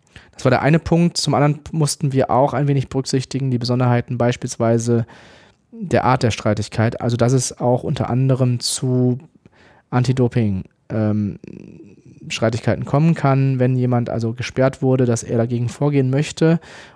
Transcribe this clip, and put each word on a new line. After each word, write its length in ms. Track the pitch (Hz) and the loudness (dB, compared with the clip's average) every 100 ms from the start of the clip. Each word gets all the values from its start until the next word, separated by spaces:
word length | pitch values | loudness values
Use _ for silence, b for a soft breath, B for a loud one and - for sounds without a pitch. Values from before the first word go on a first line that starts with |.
| _ B B | _ B B
Das 120 | - | -4
war 60 | 131 | 0
der 100 | 123 | 2
eine 180 | 139 160 | 4 2
Punkt. 380 | - 170 170 - | 2 2 2 0
Zum 180 | - | 0
anderen 260 | 127 147 147 - | 2 2 0 -4
mussten 420 | 165 143 - 143 | -2 -2 -2 -2
wir 180 | 131 - | 0 2
auch 220 | 120 139 | 2 2
ein 160 | 123 143 | 0 0
wenig 200 | 139 120 | 0 -2
berücksichtigen, 640 | 135 131 135 - 131 135 | -4 -2 -2 -2 -4 -2
die 80 | 120 | -2
Besonderheiten 600 | 120 123 123 120 - 120 | 0 0 2 2 0 0
beispielsweise 880 | 120 123 120 - 113 117 117 117 110 B B B B B _ | 0 -2 -6 -2 2 2 2 0 -2 B B B B B _
der 340 | 226 185 113 | -12 -2 0
Art 180 | 123 127 | 2 2
der 80 | 117 | 0
Streitigkeit, 720 | - 110 104 104 - 113 - | 0 -2 -2 -2 -2 -2 -2
also 160 | 117 117 | -2 0
dass 160 | 117 | 2
es 280 | 131 - - | 0 -2 -2
auch 240 | 123 127 | 0 0
unter 240 | - 135 104 | -2 -4 -2
anderem 500 | 123 135 127 127 120 | 0 0 2 0 -2
zu 600 | - - 131 127 123 123 - _ _ b b b _ | -4 -4 -2 0 0 0 -6 _ _ b b b _
Anti-Doping, 760 | 127 123 127 120 127 107 95 - _ - | 0 0 2 0 0 0 -2 -8 _ -8
ähm, 500 | 110 107 104 101 - - - 50 - - - - - - | -2 0 0 -2 -6 -14 -20 -20 -20 -20 -20 -20 -20 -12
Streitigkeiten 560 | - 113 113 - - | -2 -2 0 -2 -2
kommen 300 | 127 143 165 | 0 2 2
kann, 440 | 156 135 135 135 127 | 2 2 2 2 2
wenn 180 | 127 127 | 0 0
jemand 340 | 123 123 120 | 0 0 -2
also 220 | 113 113 | -4 -4
gesperrt 500 | 120 - 131 131 - | -6 -6 0 0 2
wurde, 220 | 131 131 | 2 2
dass 180 | 123 117 | 2 0
er 140 | - 120 | -2 -2
dagegen 320 | 117 120 120 | 0 -2 -4
vorgehen 420 | - 147 143 127 | -2 0 2 2
möchte. 480 | 135 151 - 160 165 B B B | 0 -2 0 2 2 B B B